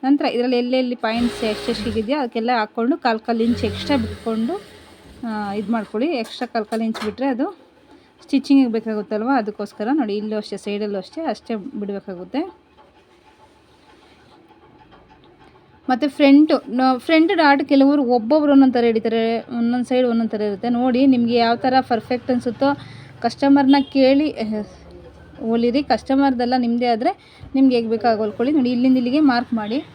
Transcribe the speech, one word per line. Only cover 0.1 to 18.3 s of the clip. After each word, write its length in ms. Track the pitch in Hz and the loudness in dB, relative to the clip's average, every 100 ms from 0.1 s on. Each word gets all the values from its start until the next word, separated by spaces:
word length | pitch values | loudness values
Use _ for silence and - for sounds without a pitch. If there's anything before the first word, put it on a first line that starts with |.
| 285 294 233 | 0 0 -2
ಇದರಲ್ಲಿ 220 | 247 247 | -2 -2
ಎಲ್ಲೆಲ್ಲಿ 340 | 247 254 254 240 220 | 0 -2 -2 -4 -4
ಪಾಯಿಂಟ್ಸ್ 340 | 226 240 - 226 | -2 -4 -4 -6
ಎಷ್ಟೆಷ್ಟು 300 | 214 - 226 208 | -6 -6 -6 -4
ಸಿಗಿದೆಯೋ 320 | 214 214 294 | -4 -2 -4
ಅದಕ್ಕೆಲ್ಲ 320 | 247 226 226 247 | -4 -4 -2 -2
ಹಾಕ್ಕೊಂಡು 380 | 214 - 233 320 | -2 -4 -2 0
ಕಾಲು 220 | 254 220 | 0 -2
ಕಾಲು 240 | 220 233 233 | -2 -2 0
ಇಂಚ್ 160 | 240 226 | 0 -4
ಎಕ್ಸ್ಟ್ರಾ 260 | - - 285 | -6 -4 -2
ಬಿಟ್ಕೊಂಡು, 500 | 220 - - 220 226 381 - - - - - - 240 | -2 -8 -6 -4 -4 -6 -12 -20 -20 -20 -20 -14 -10
ಆ, 40 | 214 202 202 | -8 -8 -8
ಇದು 120 | 196 | -4
ಮಾಡ್ಕೊಳ್ಳಿ. 380 | 226 202 208 277 294 | -4 -4 -4 -2 -4
ಎಕ್ಸ್ಟ್ರಾ 240 | 220 - 240 | -6 -8 -6
ಕಾಲು 140 | 233 214 | -6 -4
ಕಾಲು 120 | 226 226 | -4 -4
ಇಂಚ್ 120 | 220 214 | -4 -8
ಬಿಟ್ಟರೆ 200 | 208 269 233 | -4 -4 -2
ಅದು 120 | 320 370 _ _ _ - _ _ | -4 -8 _ _ _ -20 _ _
ಸ್ಟಿಚಿಂಗಿಗೆ 480 | - 277 - 277 254 | -4 -4 2 4 4
ಬೇಕಾಗುತ್ತಲ್ವ, 580 | 226 226 214 208 214 226 277 | 0 -4 -6 -4 -4 -2 -2
ಅದಕ್ಕೋಸ್ಕರ. 460 | 214 214 208 - 214 302 | -2 -6 -10 -8 -2 -2
ನೋಡಿ, 160 | 226 202 | 0 -4
ಇಲ್ಲೂ 140 | 214 214 | -4 -8
ಅಷ್ಟೇ, 160 | 208 196 | -8 -10
ಸೈಡಲ್ಲೂ 400 | 208 202 214 202 | -8 -6 -4 -6
ಅಷ್ಟೇ, 180 | 185 - 320 | -8 -10 -8
ಅಷ್ಟೇ 200 | 208 _ 226 185 220 | -8 _ -10 -8 -10
ಬಿಡಬೇಕಾಗುತ್ತೆ. 600 | 202 196 202 180 180 254 359 - _ _ _ _ _ _ _ _ _ _ _ _ _ _ _ _ _ _ _ - _ _ - - _ - _ _ - _ _ _ - | -8 -10 -10 -14 -10 -8 -8 -10 _ _ _ _ _ _ _ _ _ _ _ _ _ _ _ _ _ _ _ -20 _ _ -20 -20 _ -20 _ _ -20 _ _ _ -4
ಮತ್ತು 200 | 254 294 - | -2 -2 2
ಫ್ರಂಟು, 380 | 285 277 302 302 - 233 | 6 8 8 2 -2 -2
ನ-, 180 | 262 254 - | 0 0 2
ಫ್ರಂಟ್ 260 | 320 330 381 | 2 4 4
ಡಾರ್ಟ್ 220 | 302 277 285 | 4 2 2
ಕೆಲವರು 320 | 277 269 294 254 247 | 4 4 4 2 0
ಒಬ್ಬೊಬ್ರು 340 | 220 | 2